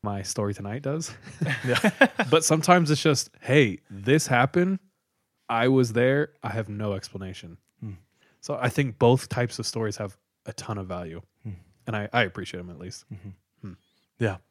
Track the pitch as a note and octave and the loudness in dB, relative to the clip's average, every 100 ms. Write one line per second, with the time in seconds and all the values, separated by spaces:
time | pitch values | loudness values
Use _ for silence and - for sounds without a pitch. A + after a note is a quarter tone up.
0 | G#2 G2+ F#2+ - G2+ G2 G2+ A#2+ C#3 D#3 | -4 -6 -6 -4 -4 -4 -8 -6 -4 -4
1 | D#3+ - - - - C3+ B2+ A#2+ G#3+ - | -6 -12 -20 -6 -4 -2 0 2 2 4
2 | - - C3 D#3+ D#3+ E3 D#3 F3+ D#3 D3 | 4 4 4 4 6 2 4 4 4 2
3 | D#3+ C3+ - _ - C#3+ A#2+ F2 _ G2 | 4 2 -2 _ 2 4 4 0 _ -8
4 | G2+ D3+ - B2 C3+ F3 F3+ F#3+ _ _ | 2 2 4 2 4 2 0 -2 _ _
5 | _ _ _ _ - A#2 B2 C3 A#2+ A2+ | _ _ _ _ -4 2 4 4 4 2
6 | B2+ C#3 D3+ _ A2+ A2 G#2+ G#2 G#2+ G2 | 2 2 -2 _ -8 -6 -6 -6 -4 -6
7 | - G2 F#2+ F#2+ E2+ E2 _ _ A2 F#2 | -8 -12 -12 -12 -16 -20 _ _ -14 -14
8 | _ _ _ _ - A#2+ B2 - C3+ G#2+ | _ _ _ _ -8 -2 -2 0 -2 4
9 | A#2+ B2+ - - A#2+ - A2+ A2+ A2 - | 6 6 2 -4 -4 -4 -6 -4 -6 -4
10 | G2+ - _ _ - - - G2 F2+ F2+ | -10 -10 _ _ -16 -12 -8 -8 -6 -8
11 | E2+ E2+ - _ A2 F2+ _ _ - A2 | -8 -14 -16 _ -14 -14 _ _ -8 -6
12 | G#2 - F#2 - F2 F2+ F2+ D#2 F#2 - | -2 0 0 -4 -12 -12 -14 -14 -14 -16
13 | _ G2 F#2+ F#2 _ _ G2+ F2+ _ _ | _ -16 -16 -18 _ _ -18 -18 _ _
14 | _ _ A2+ F#2 _ | _ _ -2 -2 _